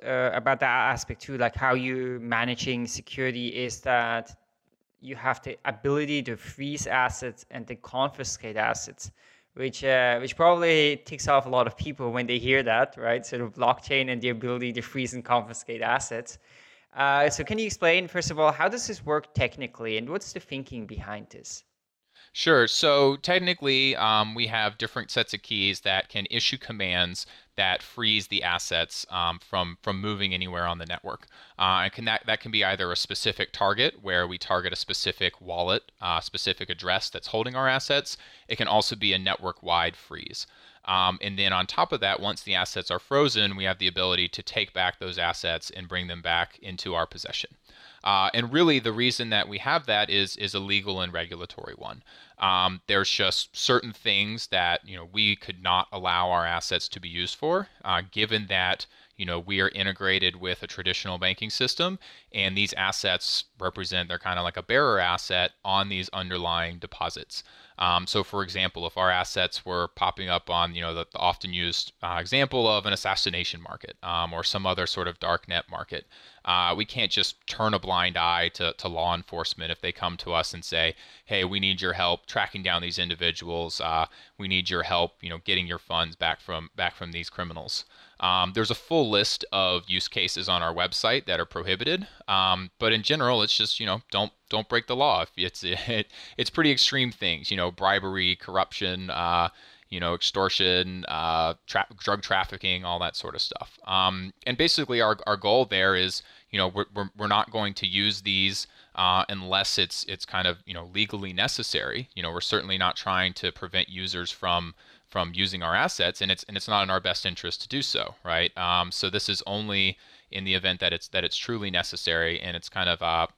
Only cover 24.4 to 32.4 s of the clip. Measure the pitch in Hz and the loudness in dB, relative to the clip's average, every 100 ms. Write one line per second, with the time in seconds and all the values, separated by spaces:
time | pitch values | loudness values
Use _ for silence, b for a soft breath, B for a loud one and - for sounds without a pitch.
24.4 | 110 110 107 107 113 123 101 123 113 104 | 0 2 0 -2 -6 -4 -2 0 0 -4
25.4 | - 107 98 90 101 95 - 104 98 113 | -4 0 0 0 0 0 0 -4 -4 0
26.4 | - 131 - 110 92 90 87 92 - B | 0 -2 -6 -4 0 2 0 -2 -12 B
27.4 | B - 95 90 - - 110 107 92 101 | B -2 0 0 -4 -2 0 2 0 -2
28.4 | 90 87 - 85 85 - - 90 85 85 | 0 -2 0 -2 -2 -6 -6 -2 -2 -2
29.4 | - 95 87 85 110 98 104 101 98 90 | -4 -4 -2 -4 -6 -4 -2 -2 -2 -2
30.4 | 92 87 87 87 82 87 - - - B | -4 -4 -2 -4 -6 -8 -8 -12 -14 B
31.4 | B B 92 92 95 - 113 110 110 110 | B B 2 4 2 -2 -2 -2 0 -4